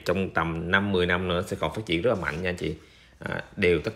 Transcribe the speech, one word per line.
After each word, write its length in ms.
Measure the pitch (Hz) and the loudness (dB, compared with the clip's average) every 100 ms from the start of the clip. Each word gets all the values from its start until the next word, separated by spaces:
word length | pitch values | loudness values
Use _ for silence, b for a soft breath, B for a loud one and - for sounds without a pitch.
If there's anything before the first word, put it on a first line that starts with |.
trong 260 | - 92 92 | 0 0 0
tầm 400 | 90 82 82 85 | 0 -2 -2 0
năm 220 | 95 101 | 0 2
mười 140 | 92 90 | 2 2
năm 220 | 90 92 | 2 0
nữa 140 | 87 92 | 0 -2
sẽ 100 | 101 | -2
còn 140 | 80 | -2
phát 80 | - 107 | -2 -2
triển 160 | 82 | 0
rất 80 | 113 | 2
là 100 | 107 | 2
mạnh 220 | 76 78 | -2 -2
nha 60 | 90 | -4
anh 80 | 90 | -2
chị. 180 | 87 80 B B B - | -4 -6 B B B -12
À, 240 | - - - - | -8 -6 -8 0
đều 240 | 90 82 | 4 4
tất 100 | 76 | 0